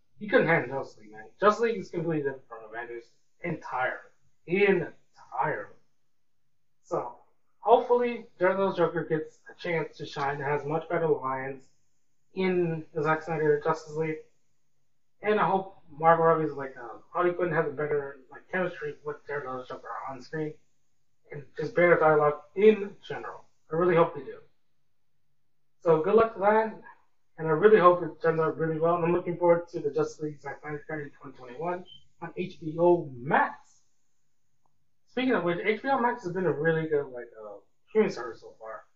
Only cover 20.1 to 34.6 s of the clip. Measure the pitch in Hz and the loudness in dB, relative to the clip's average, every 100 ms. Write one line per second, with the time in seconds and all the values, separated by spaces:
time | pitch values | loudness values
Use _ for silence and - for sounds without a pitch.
20.1 | 127 123 156 151 151 _ _ _ _ _ | -14 -10 -8 -8 -10 _ _ _ _ _
21.1 | _ - 147 - - 151 - 175 160 156 | _ -18 -16 -16 -10 -4 2 4 6 4
22.1 | 151 147 - - 185 214 202 196 - - | 4 2 0 -8 4 4 4 0 -12 -14
23.1 | - - - - _ - 160 180 165 160 | -12 -12 -16 -20 _ -8 -2 2 4 2
24.1 | - - - - _ _ _ _ _ _ | 0 -14 -16 -20 _ _ _ _ _ _
25.1 | _ _ _ _ _ _ _ 170 156 180 | _ _ _ _ _ _ _ 2 2 6
26.1 | 220 226 185 202 220 220 202 - - _ | 4 4 2 2 4 2 -4 -20 -20 _
27.1 | _ _ - 160 156 208 208 180 175 160 | _ _ -6 -2 6 8 8 8 6 0
28.1 | - 165 160 160 135 160 156 165 175 170 | -2 0 2 0 -2 -4 0 0 2 2
29.1 | 175 175 170 175 170 - 170 147 156 151 | 0 -2 0 4 4 2 -6 -4 -2 -4
30.1 | - 151 147 143 135 151 147 - 156 143 | -4 -10 -10 -14 -14 -12 -12 -10 -12 -12
31.1 | - 139 131 127 127 170 180 185 - - | -16 -20 -18 -18 -10 -8 -8 -10 -20 -20
32.1 | - 170 - 185 - 160 160 175 170 - | -16 -14 -10 -10 -10 -8 2 4 4 0
33.1 | 123 131 226 277 - _ _ _ _ _ | -10 0 0 0 -4 _ _ _ _ _
34.1 | _ _ _ _ _ | _ _ _ _ _